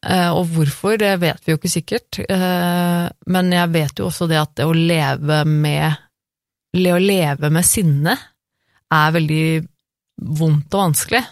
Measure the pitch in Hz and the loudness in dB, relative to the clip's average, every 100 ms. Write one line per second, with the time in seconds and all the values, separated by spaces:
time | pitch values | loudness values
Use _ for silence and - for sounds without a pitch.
0 | - 185 175 165 170 165 147 - 196 220 | -2 0 0 0 0 0 0 0 -2 0
1 | 202 185 165 - - 156 175 170 - - | 0 0 -2 -2 -2 -2 -2 -4 -4 -6
2 | - - - 190 180 180 175 175 175 175 | -6 -10 -4 -2 0 0 0 0 0 0
3 | 175 - - 185 180 180 175 165 143 - | -2 -6 -4 0 2 2 2 0 -2 -4
4 | 180 - 170 160 151 - 147 165 165 165 | -6 -4 0 0 -2 -2 0 2 2 2
5 | 139 135 147 151 151 151 151 147 156 151 | 0 -2 0 0 2 0 0 0 -2 -2
6 | _ _ _ _ _ _ _ 180 180 175 | _ _ _ _ _ _ _ 0 2 2
7 | 196 190 151 143 151 165 180 - 165 143 | 2 2 0 0 0 2 2 2 2 2
8 | 160 254 - _ _ _ _ _ _ 156 | 0 -2 -6 _ _ _ _ _ _ 2
9 | 156 165 156 156 160 160 160 _ _ _ | 2 2 0 0 0 -2 -6 _ _ _
10 | _ - - 156 160 147 143 196 180 143 | _ -14 -8 -2 2 2 0 0 0 0
11 | - 233 240 | 0 -2 -4